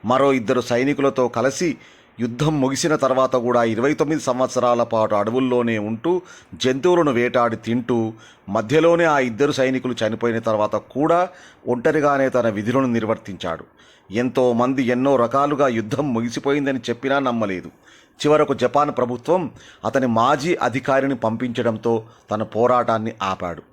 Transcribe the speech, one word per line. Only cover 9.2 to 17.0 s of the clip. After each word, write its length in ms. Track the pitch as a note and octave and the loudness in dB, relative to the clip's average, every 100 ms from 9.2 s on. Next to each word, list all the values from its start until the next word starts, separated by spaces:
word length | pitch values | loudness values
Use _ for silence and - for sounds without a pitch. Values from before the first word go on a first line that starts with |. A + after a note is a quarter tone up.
| B2+ A2 C#3+ | 0 0 0
సైనికులు 420 | C#3 C3 C3 B2+ A#2 A2 | 2 0 0 -4 -2 -4
చనిపోయిన 320 | A2 A#2+ A2+ | -2 -2 -2
తర్వాత 380 | A2+ A2 G#2 G#2+ | -2 0 0 -2
కూడా 520 | - B2+ D#3 E3+ F3+ - - - - | -6 -2 2 2 0 -6 -20 -16 -6
ఒంటరిగానే 600 | A#2+ A#2+ D3 C#3+ C#3 C3+ | -2 0 2 2 2 0
తన 200 | B2 A#2 | 2 0
విధులను 380 | G2+ G#2 C3 C3 | 0 -2 0 2
నిర్వర్తించాడు. 800 | A#2 G#2+ A2 - F#2 F2+ E2 - _ - _ _ | 0 0 -4 -6 -10 -8 -8 -10 _ -20 _ _
ఎంతోమంది 720 | G2 B2 A#2+ B2+ A#2 B2 C3+ | -4 -2 2 2 2 0 0
ఎన్నో 340 | A#2+ B2 C3+ C3+ | 0 0 2 2
రకాలుగా 520 | A#2 C#3 C#3+ D3 C#3 | 2 2 0 2 0
యుద్ధం 460 | A2+ G#2+ - D3 | 0 -4 -4 -2
ముగిసిపోయిందని 640 | A2+ A#2+ A2+ C#3 D3 C#3 C3 | -2 -4 -4 -2 0 0 -4
చెప్పినా 400 | A#2 A#2 | -4 -6